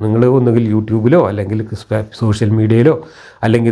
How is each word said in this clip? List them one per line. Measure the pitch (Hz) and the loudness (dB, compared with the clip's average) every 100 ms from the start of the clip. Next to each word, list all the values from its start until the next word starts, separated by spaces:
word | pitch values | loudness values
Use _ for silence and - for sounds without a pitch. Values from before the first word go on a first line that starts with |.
നിങ്ങൾ | 107 113 123 131 | -2 2 2 2
ഒന്നുകിൽ | 123 117 113 | 2 0 0
YouTube-ലോ | 107 107 110 120 170 107 | -2 -2 -2 2 2 2
അല്ലെങ്കിൽ | 101 98 110 107 107 - 107 107 - | -2 -6 -6 -8 -10 -6 -6 -6 -4
സോഷ്യൽ | 113 104 113 110 | -2 0 0 0
മീഡിയയിലോ | 107 113 135 151 - - - - | 2 2 2 0 -6 -20 -20 -6
അല്ലെങ്കിൽ | 113 117 117 | 0 0 2